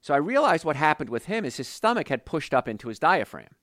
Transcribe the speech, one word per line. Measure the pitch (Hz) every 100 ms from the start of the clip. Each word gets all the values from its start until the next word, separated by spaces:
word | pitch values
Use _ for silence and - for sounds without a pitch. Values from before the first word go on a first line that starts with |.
So | -
I | 143
realized | 156 269 285 165
what | 160
happened | 139 156 147 127
with | 117
him | - 226
is | 156 -
his | 127
stomach | - 214 240 -
had | 127
pushed | - 160 -
up | 131 123
into | 107 120
his | 107
diaphragm. | 156 180 101 69 50 _